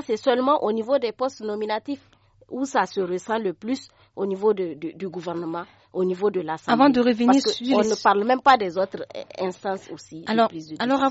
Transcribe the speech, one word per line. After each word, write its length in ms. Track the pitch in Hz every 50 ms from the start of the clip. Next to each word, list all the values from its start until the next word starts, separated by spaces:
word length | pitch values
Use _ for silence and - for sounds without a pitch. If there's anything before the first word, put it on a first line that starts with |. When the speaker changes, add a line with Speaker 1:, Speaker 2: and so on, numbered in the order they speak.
| 294
Speaker 1:
c'est 120 | - 226 214
seulement 440 | - 269 240 247 254 262 294 302
au 120 | - 208 220
niveau 240 | 226 214 220 277 277
des 140 | 240 226 214
postes 260 | - 254 269 262 -
nominatifs 680 | 214 214 208 214 214 214 214 220 - - 285 269 - _ _ _ _ _ _ _ _ _
où 160 | - 247 269
ça 200 | 269 - 240 190
se 140 | 185 - 202
ressent 380 | 190 175 180 185 - - 220 226
le 160 | 226 190 165
plus 340 | - - 220 262 262 - - _ _ _ _ _
au 120 | - 196
niveau 280 | 202 196 185 196 220 214
de, 200 | 190 190 170 156
de, 180 | 139 165 160
du 160 | - 165 185 190
gouvernement, 560 | 156 185 165 180 170 170 175 160 165 170 175 - _ _ _ _ -
au 100 | - 185
niveau 260 | 185 185 180 196 208
de 100 | - 185
l'Assemblée. 320 | 170 156 156 160 - - 240 226
Speaker 2:
Avant 80 | 269 285
de 100 | 254 247
revenir 280 | 240 247 247 214 240 240
Speaker 1:
Parce 120 | 262 277 254
que 60 | 220 202 - 240
Speaker 2:
sur 140 | 247 269 -
Speaker 1:
on 40 |
Speaker 2:
les 80 | 214 220
Speaker 1:
ne 40 | 214 - -
parle 220 | 226 196 202 208
même 160 | 233 254 262
pas 160 | - 285 269 247
des 200 | 208 185 160 185
autres, 280 | 190 196 - 180 165 - -
euh, 80 | - - - - -
instances 500 | 185 185 180 - - 208 190 196 - -
aussi 320 | - 156 - - - 160 165
de 60 | 208
Speaker 2:
Alors, 200 | 214 226 233 220
Speaker 1:
prise 180 | - 160 156 151
de 40 | 156 151
Speaker 2:
alors, 180 | 226 240 269 277
Speaker 1:
décision. 80 | 269 269